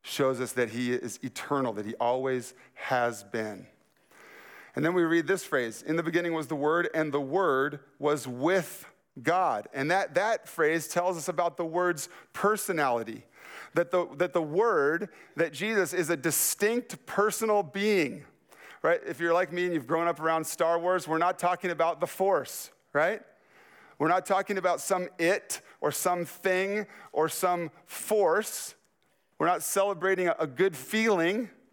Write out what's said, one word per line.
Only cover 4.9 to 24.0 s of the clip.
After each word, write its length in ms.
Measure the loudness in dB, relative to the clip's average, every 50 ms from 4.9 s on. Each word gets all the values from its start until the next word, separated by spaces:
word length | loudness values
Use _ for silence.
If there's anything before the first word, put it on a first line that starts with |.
| 4
we 100 | 2 2
read 240 | 4 2 2 2
this 160 | 0 -2 -2 -2
phrase, 380 | -2 -2 -2 -2 -2 -6 -10
"In 140 | -6 -4 -2
the 80 | -2 -2
beginning 300 | 0 -2 0 0 0 -4
was 140 | -4 -4
the 80 | -4 -4
Word, 340 | -2 0 2 2 2 0 0 0
and 180 | -2 -2 0
the 80 | -2 -2
Word 600 | -2 0 0 2 2 4 4 2 0 -2 -4 -10 -16 _ _ _
was 280 | 0 0 0 0 -2
with 580 | -8 -6 -2 0 2 2 2 0 -2 -12 -18 -20 -20 _ _ _ _ _ -4
God." 460 | 0 2 2 4 2 2 0 -2 -4 -6 -6
And 180 | -4 0 0
that, 220 | 2 0 0 0 0
that 340 | 0 2 2 0 -2 -4
phrase 400 | -10 0 2 2 2 2 0 -2
tells 300 | -2 -2 0 0 0 -2
us 100 | -2 -4
about 300 | -4 -2 0 0 0 -2
the 80 | -2 -6
Word's 420 | -2 0 0 0 0 0 -2 -6 -12 -14 -20 -20 _
personality, 920 | -6 0 2 2 2 2 -2 -4 0 0 2 2 2 0 -2 -6 -10 -14 -16 _ _ -20 -20 -20 -18 -18 -20 -2 _
that 180 | 0 0 2
the, 160 | 2 0 0 0 -2
that 160 | -2 -2 0
the 100 | 0 -2
Word, 680 | -2 0 2 2 2 4 4 4 4 2 2 0 -4 -8 -12 -20 -20 -14 _
that 160 | -2 -2 -2
Jesus 420 | 0 -4 -4 0 0 0 0 0 0
is 160 | -2 0 0
a 60 | -2
distinct 880 | 0 0 -2 0 2 0 0 0 0 0 2 2 0 -2 -4 -16 -16 _
personal 560 | -4 0 2 2 2 2 -2 0 2 2 2
being, 640 | 0 -2 -4 -2 2 2 4 2 2 0 -4 -10 -16 -20 _ _ _ _ -20 -20 -20 -20 -16 -2 2
right? 180 | 2 2 2 0
If 140 | -8 -6 -4
you're 140 | 0 2 4
like 180 | 2 2 0
me 140 | -2 -2 -2
and 80 | 0 -2
you've 140 | -4 -2
grown 200 | 0 0 0 2
up 140 | 0 -2 0
around 260 | 0 0 0 0 -2
Star 320 | -4 -2 0 2 2 2 2
Wars, 300 | 2 2 0 0 0 -2
we're 80 | 0
not 220 | 2 2 0 0 0
talking 320 | 0 0 0 0 -2 -4
about 280 | 0 0 0 0 0 -2
the 80 | -4
Force, 640 | -6 -2 0 2 2 2 2 0 -4 -10 -12 -12 -14 _ _ _ _ 0
right? 280 | 2 2 2 0 -4 -8 -20 _ _ _ _ _ -20 -20 -20 -20 -20 -20 -20 -6
We're 80 | _